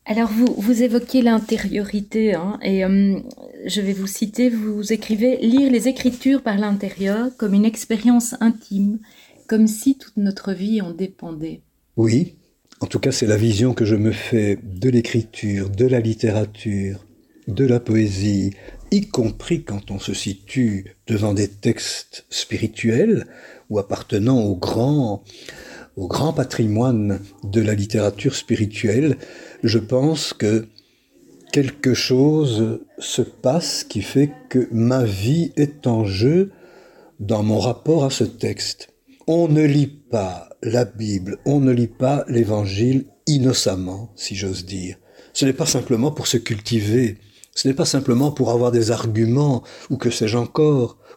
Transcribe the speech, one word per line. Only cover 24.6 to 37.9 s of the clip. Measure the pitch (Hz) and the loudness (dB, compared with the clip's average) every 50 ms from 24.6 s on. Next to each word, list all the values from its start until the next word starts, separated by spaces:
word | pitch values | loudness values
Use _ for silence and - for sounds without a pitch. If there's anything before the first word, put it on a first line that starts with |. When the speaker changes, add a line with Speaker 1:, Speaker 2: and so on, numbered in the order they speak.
| 95 - - 113 120 143 151 147 127 110 98 - - - - - - - - - - - - - - - _ | -4 -4 -2 0 0 2 2 2 0 0 -4 -6 -10 -14 -20 -20 -20 -20 -20 -20 -20 -20 -20 -20 -20 -18 _
Speaker 2:
au | 98 95 87 | -10 -8 -6
grand | - - 139 160 160 | -2 -2 -2 0 0
patrimoine | 151 127 - - - 117 107 104 110 123 131 120 107 104 101 98 98 - - - - - | -2 -4 -2 -2 -2 0 0 2 2 2 2 2 0 0 -2 -2 -4 -8 -12 -18 -14 -10
de | 101 98 117 | -4 0 0
la | 107 107 107 | 0 2 0
littérature | 101 101 101 - 107 104 101 95 - - 135 - | -2 -2 -2 0 0 0 0 -2 -2 -2 -4 -4
spirituelle, | - - - 113 107 107 101 - - - 104 104 127 156 151 123 - - - - - - - - - - | -4 -4 -4 -2 -2 -2 -2 -2 -2 -2 0 2 2 2 0 0 -2 -6 -14 -20 -20 -20 -20 -10 -4 -2
je | 113 107 110 | 0 0 0
pense | 101 - 127 127 135 156 160 147 - - - | 0 0 0 2 2 2 0 -2 -4 -8 -6
que | - 110 104 107 110 110 - _ _ _ _ _ _ _ _ _ _ _ - - - _ - | -2 0 0 0 0 -2 -6 _ _ _ _ _ _ _ _ _ _ _ -20 -20 -20 _ -2
quelque | - 147 135 127 - - - 131 120 | 0 0 0 0 -2 -2 0 0 0
chose | - - - 127 127 139 151 156 156 151 131 110 107 113 113 - - - - _ - | 0 0 2 2 4 4 4 4 2 2 0 0 0 0 0 -2 -6 -10 -14 _ -14
se | - - - - | -12 -6 -4 -4
passe | 117 - - - - 127 143 175 175 - - - - | -4 -4 -6 -4 -2 0 0 0 -2 -2 -6 -8 -8
qui | - - 104 | -8 -8 -8
fait | 95 - - 135 147 147 147 - - - | -6 -2 0 0 0 0 -2 -8 -8 -2
que | - 127 117 - | 0 0 0 0
ma | 117 110 113 120 131 131 120 | 0 0 2 2 2 2 0
vie | 104 98 92 101 120 151 165 170 - - 151 | 0 -2 -2 -2 0 0 0 0 -2 0 0
est | 151 147 - - - 127 | 0 0 -2 -4 -2 0
en | 117 113 110 | 0 0 0
jeu | 98 95 92 113 143 160 185 196 196 - - - - - - - - _ - - - _ - | -2 0 0 2 4 4 4 2 0 -4 -12 -20 -20 -20 -20 -20 -20 _ -20 -20 -20 _ -10
dans | 104 101 113 107 104 | -4 -2 -2 0 2
mon | 107 107 107 | 2 2 2
rapport | - 127 113 - - 151 | 0 0 -2 -2 0 0